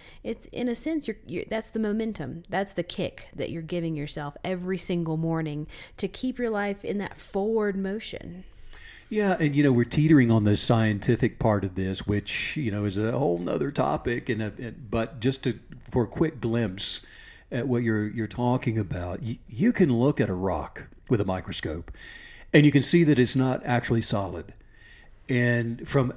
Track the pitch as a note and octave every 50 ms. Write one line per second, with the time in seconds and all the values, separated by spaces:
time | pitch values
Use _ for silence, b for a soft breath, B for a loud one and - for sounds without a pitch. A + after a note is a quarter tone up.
0 | B B B B B G#3+ A3+ - - - - - A#3+ B3 A#3 - - D#4 E4 D4
1 | - A3+ G#3+ - - - E3+ - - - G#3+ A3 - - - A3 A3 G#3 G#3 A3
2 | A3 A3+ G3+ - C#3+ A#2+ D#3+ E3 - - - F#3+ G3+ G3+ - F3+ E3+ - - -
3 | D#3+ - - - - - - - - - D3 E3 D#3+ D3+ F3+ F3 E3 E3 D#3+ D3
4 | D3 D3 - D#3+ C#3+ D3 - - - F#3 F#3 F3+ F3+ F#3 F#3+ F3+ - - F3 F3
5 | E3 E3 D#3+ D#3+ D#3+ E3 E3 D#3+ D#3+ D3+ D3 D3+ D#3 B B B B B B -
6 | G#3 - - - - B3+ B3+ - B3 A3+ G#3+ G3+ G3+ G3+ G3 G3+ - - G3 G#3
7 | F#3+ - - - - - - G3 G3+ A3 A3+ A3 G#3 G#3 F#3+ G3 F#3+ F#3+ G3+ A3+
8 | - - - - - - F3 F#3 - - - B B B B B B B B B
9 | B - G#3+ G#3+ G3+ G3 F3+ - D#3+ D3 C#3 D3 D3 C#3 B2 A#2+ A#2 A#2+ - D3+
10 | D3+ D#3 D#3+ C#3 A#2+ A#2 A2+ A2+ G#2 G#2 G#2 - - - A#2+ A2+ A2+ G#2+ G#2 G2
11 | - - A#2 - B2+ A2 - - - A2+ G#2 G2+ F#2+ F#2+ F#2 F#2 F#2+ F#2+ F#2+ -
12 | - G2+ G#2 G2+ - - - - - - - D#3 C3+ G#2+ G2 G#2 G#2 G#2 F2+ G2+
13 | G#2+ A2+ B2 B2 C#3+ E3+ F3 F3 F3+ - F3+ D3+ C#3+ C#3+ D3 - C3 C#3+ D3+ D#3
14 | - B2+ A#2+ C3 - - A2 G#2+ A2 G#2 - - B2 A2 - - B2 G2+ A#2 A2+
15 | A2+ - - A2+ G#2 C3+ C3+ - - B2+ G#2+ - - - - - - - - B2+
16 | A2 - - F3 F3 D#3 - A2+ B2+ A#2 A2+ A#2+ A#2 G2 F#2 F#2+ - - - -
17 | B B B B B B B B B _ - A#2+ A#2 C3+ A#2+ A#2+ A#2+ A2+ A2 G#2+
18 | G#2+ G#2+ G#2 A2+ A2 G#2 - B2+ A#2+ B2 B2+ B2+ - B2 A2 A2 G2+ D#2+ - F2+
19 | F2 F2+ F#2 - - A2 - - - - A2 G#2+ F#3+ B3 A#3+ - F#3 C#3+ A#2+ A2+
20 | B2+ C#3+ D3 - A2+ G2 F#2 F2+ F#2+ F#2+ E2+ D2 D2+ - - - - - - -
21 | - - B2 G2+ G2+ F#2+ F#2 F2+ - G2+ F2 - - E2+ D#2 E2+ - - B B
22 | B B B B B B B B B B - D3+ D3 D3 - C#3 A#2+ - - E3+
23 | E3 D3+ C#3+ B2 B2 - - C3 C3 C3 B2+ - - B2+ B2 A#2 - - A#2+ A2+
24 | G#2+ - A#2 G2+ F#2+ F2 F2 E2+ D2+ - - b b b b b b b b b
25 | b b b - - - B2+ B2 B2 A#2+ A#2+ A#2+ A#2 A#2 A#2 - - - - C#3
26 | B2 B2 -